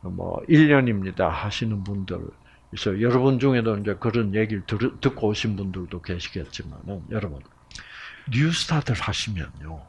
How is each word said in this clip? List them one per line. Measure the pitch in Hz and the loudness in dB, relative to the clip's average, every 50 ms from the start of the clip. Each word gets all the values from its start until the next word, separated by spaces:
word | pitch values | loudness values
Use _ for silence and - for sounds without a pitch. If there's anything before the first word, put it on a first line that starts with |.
뭐, | - 90 90 87 87 90 87 85 - - | -8 -8 -6 -6 -6 -6 -6 -6 2 6
일 | 170 151 156 151 | 8 8 8 8
년입니다 | 147 139 127 120 110 101 95 95 90 - 95 90 | 8 6 6 4 2 0 -2 -4 0 2 2 2
하시는 | 82 80 - 104 - - 123 113 107 98 92 | 2 0 -4 -4 -4 -2 -2 -2 -2 -2 -4
분들 | 92 101 98 95 90 90 87 82 - - - _ - - _ _ _ - | -4 -6 -6 -4 -6 -6 -8 -8 -10 -14 -16 _ -20 -20 _ _ _ -12
있어요. | 110 - 107 95 98 | -4 -2 -2 0 2
여러분 | 110 120 123 131 127 135 135 120 | 2 4 4 6 6 6 4 4
중에도 | 127 139 131 120 110 113 107 104 | 4 4 4 4 2 2 0 0
이제 | 101 104 98 92 | 0 -2 -4 0
그런 | - 120 104 120 113 101 95 | 0 0 2 2 0 2 2
얘기를 | 107 110 107 110 101 90 - | 2 0 0 0 -6 -4 -4
들-, | 113 101 120 127 - - | -2 0 0 -2 -2 2
듣고 | - 143 - - 113 104 | 0 0 0 4 2 2
오신 | 107 - - 113 104 | 2 2 0 -2 -2
분들도 | 95 98 95 92 95 90 85 - 87 - | -2 -4 -4 -4 -6 -8 -8 -10 -12 -6
계시겠지만은, | - 92 87 - - - 98 78 - - - - 78 69 - - 82 101 92 - - | -6 -6 -6 -6 -8 -8 -8 -10 -8 -10 -12 -12 -12 -14 -14 -12 -10 -10 -10 -10 -6
여러분, | - 107 104 82 73 67 - - _ _ _ _ - - - - - - - - - - - - | -6 -4 -4 -6 -8 -12 -16 -20 _ _ _ _ -20 -20 -18 -18 -18 -18 -18 -18 -18 -14 -10 -4
뉴스타트를 | 117 123 147 160 170 - - - 165 151 143 - 120 95 | 0 2 2 2 2 0 -2 0 0 0 0 0 -2 -2
하시면요. | - - 95 - - 113 104 87 76 67 - 69 71 78 80 73 73 | -2 -4 -4 -4 -4 -4 -4 -6 -6 -8 -10 -14 -12 -12 -12 -14 -14